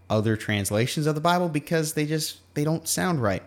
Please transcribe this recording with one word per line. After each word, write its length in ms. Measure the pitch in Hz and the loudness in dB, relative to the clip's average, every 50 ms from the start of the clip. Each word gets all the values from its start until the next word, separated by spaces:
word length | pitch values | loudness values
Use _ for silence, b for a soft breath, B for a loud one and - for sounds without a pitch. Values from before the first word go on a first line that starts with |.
| - _ | -6 _
other 280 | 104 110 101 113 110 104 | 0 2 2 2 0 0
translations 720 | - - 104 104 98 - 104 107 120 127 - 160 147 156 | 0 -2 -2 0 0 0 0 0 0 0 0 0 0 0
of 80 | 151 | 0
the 60 | 151 | 2
Bible 280 | 151 170 175 180 180 170 | 2 2 2 2 2 0
because 440 | 151 151 139 - 175 160 160 156 - | -2 -4 -2 0 0 0 0 0 -2
they 120 | 156 151 | -2 -2
just, 320 | 147 160 156 156 - - - - _ _ | 0 -2 -2 -2 -4 -8 -12 -18 _ _
they 100 | 151 147 | -2 0
don't 240 | 156 160 160 - - | 0 0 -2 -2 -2
sound 340 | - 175 175 185 170 143 | -2 0 0 0 0 2
right." 220 | 117 101 95 - - | 2 0 0 0 -4